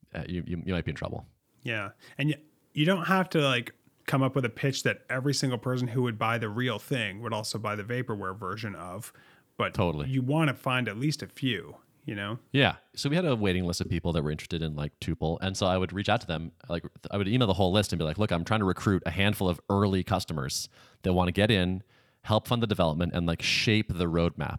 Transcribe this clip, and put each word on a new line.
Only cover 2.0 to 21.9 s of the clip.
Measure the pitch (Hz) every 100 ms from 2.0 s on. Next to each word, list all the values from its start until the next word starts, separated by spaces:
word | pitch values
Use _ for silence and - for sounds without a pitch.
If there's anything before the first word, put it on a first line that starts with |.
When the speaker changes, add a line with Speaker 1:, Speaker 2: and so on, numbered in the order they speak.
| - -
Speaker 2:
And | 143
y-, | 147 - _ _
you | - 151
don't | 190 156
have | 190 185
to, | 165
like, | 139 123 113 - _ _ -
come | 139
up | 131 139
with | 123
a |
pitch | - 139 131
that | 123 104 -
every | 127 131
single | 135 139 123
person | 127 127 123
who | 120
would | 123 107
buy | 113 117
the | 113
real | 104 127 104
thing | - 135 107 95
would | 117
also | 110 107 113
buy | 110 104
the |
vaporware | 101 123 127 107 95 95
version | 95 104 110 87
of. | 90 92 113 - - _ _ -
But | 101
Speaker 1:
Totally. | - 90 76 73
Speaker 2:
you | 131
wanna | 127 151 156
find | 123 - 127 117
at | 101
least | 143 147
a | 92
few, | - 131 101 73 - _ _ -
you |
know? | 107 101 123 -
Speaker 1:
Yeah. | 139 127 - _ -
So | 139
we | 156
had | 180
a | 120
waiting | 104 90 90
list | 87
of | 87
people | 90 87
that | 82
were | 76
interested | 76 - 85
in, | 80 73
like, | 73 -
Tuple. | - 80 78 82
And | 95 98
so | 95
I | 92
would | 92
reach | 92 101
out | 107
to | -
them. | 80 82 - -
Like, | 85
th-, | - - -
I | 101
would | 95
email | 123 117
the |
whole | 90 92
list | 98 101
and | 87
be | 78
like, | 80
"Look, | 104
I'm | 85 85
trying | 110
to | 98
recruit | 87 - 92 -
a |
handful | 85 101 104 95
of | 82 -
early | 98 101 95
customers | 87 92 - 78 67 - - - - _
that | 95
wanna | 90 90
get | 90 107
in, | 104 90 92 -